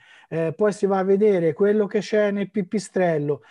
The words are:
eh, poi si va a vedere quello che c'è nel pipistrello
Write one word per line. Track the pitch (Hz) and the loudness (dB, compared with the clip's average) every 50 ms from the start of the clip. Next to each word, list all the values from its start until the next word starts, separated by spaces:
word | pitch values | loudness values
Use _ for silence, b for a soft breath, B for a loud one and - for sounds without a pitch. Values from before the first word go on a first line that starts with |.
| b b b b b b | b b b b b b
eh, | 151 160 165 160 156 | -4 -4 -2 -4 -2
poi | - 214 208 | 0 0 0
si | 202 - 214 | 0 0 -2
va | 190 196 190 | 0 0 0
a | 185 | 2
vedere | 196 196 196 214 214 196 180 170 160 156 | 2 2 4 4 4 4 2 2 0 0
quello | - 202 202 208 214 208 | 2 2 2 2 2 0
che | 202 - 214 | 0 -2 -4
c'è | 175 - - 208 208 202 | -4 0 0 0 0 0
nel | 202 202 196 190 | 0 -4 -6 -4
pipistrello | - 214 185 - - 208 - - - 190 185 170 160 151 147 147 147 135 B B | -4 -6 -6 -4 -4 -6 -6 -4 -2 -2 0 0 0 -2 -2 -4 -4 -6 B B